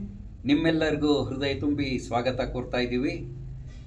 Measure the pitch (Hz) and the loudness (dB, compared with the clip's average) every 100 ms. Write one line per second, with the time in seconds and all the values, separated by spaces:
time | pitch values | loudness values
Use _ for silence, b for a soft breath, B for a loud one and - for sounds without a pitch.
0 | - - - - 123 151 165 160 156 147 | -10 -10 -14 -4 2 4 6 4 4 2
1 | 147 135 117 131 139 135 147 143 135 120 | 4 4 2 -2 -2 0 0 0 0 -2
2 | - 117 123 123 120 127 - 127 120 123 | 0 0 0 0 -2 -2 -2 0 0 0
3 | 151 170 - - - - B B | 0 -2 -8 -10 -10 -10 B B